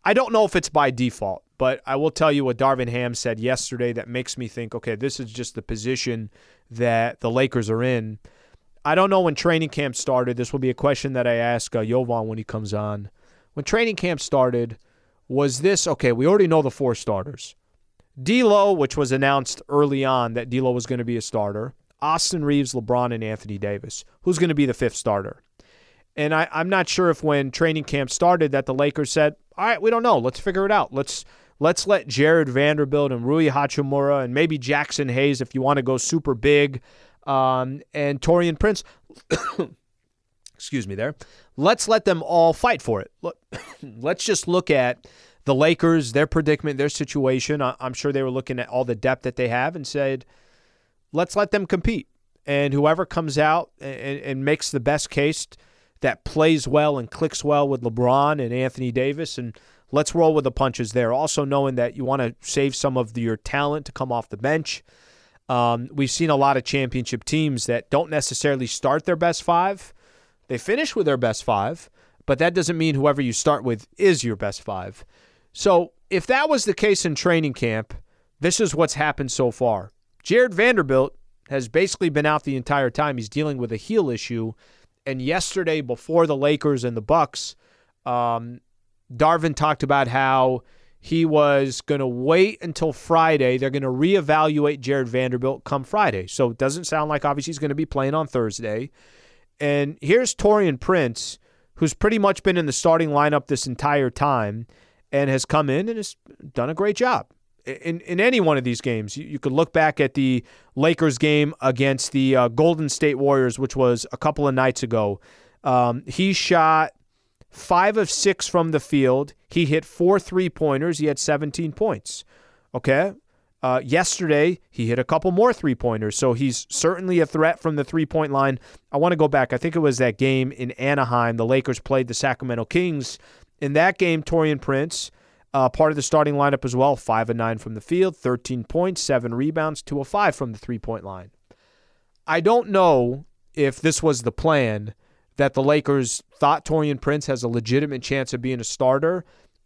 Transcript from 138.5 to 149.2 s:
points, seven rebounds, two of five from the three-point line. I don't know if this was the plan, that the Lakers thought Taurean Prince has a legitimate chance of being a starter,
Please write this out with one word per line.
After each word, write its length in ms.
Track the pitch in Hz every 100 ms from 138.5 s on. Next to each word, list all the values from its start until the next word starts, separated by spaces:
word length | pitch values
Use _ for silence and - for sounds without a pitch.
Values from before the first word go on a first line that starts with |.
| 127
points, 360 | 110 160 185 180
seven 320 | - 127 120
rebounds, 480 | 120 147 160 156 147
two 200 | - 143
of 80 | 139
five 260 | 202 196
from 160 | - 127
the 80 | 104
three-point 460 | - 117 - 113
line. 260 | 98 92 90 _ _ _ _ _ _ _ _ _ -
I 140 | 165
don't 300 | 175 240 214
know 540 | 190 180 135 123 135 - _ _
if 260 | - 139 -
this 220 | 160 147
was 200 | 160 127
the 100 | 120
plan, 640 | - 160 147 120 104 107 - _ _ _ -
that 180 | 139
the 80 | 135
Lakers 600 | 135 151 139 139 120 - _
thought 300 | - 143 151
Taurean 360 | - 156 151 135
Prince 260 | 143 147 143
has 160 | 127
a 60 | 120
legitimate 540 | 120 110 131 147 131
chance 320 | - 135 127
of 80 | 123
being 180 | 127 127
a 40 |
starter, 600 | 110 - 131 135 160 180